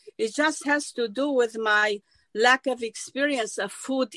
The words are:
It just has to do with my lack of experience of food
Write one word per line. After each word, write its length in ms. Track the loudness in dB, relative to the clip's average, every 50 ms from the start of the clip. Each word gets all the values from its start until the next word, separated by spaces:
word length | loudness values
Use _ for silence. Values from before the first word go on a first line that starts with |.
| _ -20 _
It 180 | -4 -4 -2 0
just 300 | 2 0 0 0 -2 0
has 260 | 0 0 0 0 -6
to 160 | -4 -4 -4
do 240 | -4 -2 -2 -2 0
with 260 | 2 2 2 0 -2
my 440 | -2 0 2 4 4 4 2 0 -4 _ _ _ _ _ _ -2
lack 320 | 4 6 6 6 4 2
of 160 | -4 -4 -4 -6
experience 760 | -8 -8 -10 -14 -8 -2 0 0 0 0 0 -2 -4 -4
of 140 | -6 -6 -6
food 420 | -8 -12 -6 -4 0 0 0 -2 -4